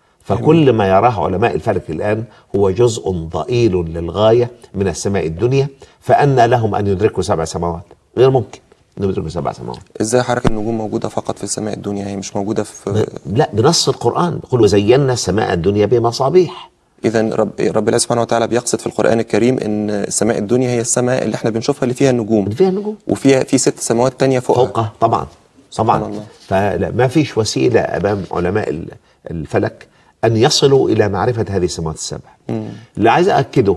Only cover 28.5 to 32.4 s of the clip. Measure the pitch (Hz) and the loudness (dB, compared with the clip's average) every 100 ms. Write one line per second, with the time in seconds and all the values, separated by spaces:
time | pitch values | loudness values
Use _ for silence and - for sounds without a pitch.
28.5 | 104 - 76 - - _ _ - 82 71 | -2 -4 -6 -10 -16 _ _ -12 -10 -4
29.5 | 107 110 - - _ _ _ 113 110 127 | -2 -2 -6 -20 _ _ _ 0 2 2
30.5 | - 143 135 98 110 104 95 107 113 95 | 4 4 4 4 2 2 0 -2 -2 -2
31.5 | 98 87 - 80 78 - 69 - _ | -2 -2 -2 -6 -8 -10 -12 -14 _